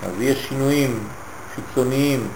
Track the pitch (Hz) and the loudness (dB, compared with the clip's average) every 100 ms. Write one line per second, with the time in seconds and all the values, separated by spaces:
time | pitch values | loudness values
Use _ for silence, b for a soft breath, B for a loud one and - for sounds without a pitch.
0 | 95 90 127 135 - 135 135 143 139 113 | -6 -2 2 2 0 0 2 4 2 0
1 | 107 - - - - - 110 - 127 131 | -6 -12 -14 -14 -12 -10 -4 0 2 4
2 | 143 135 104 | 4 2 0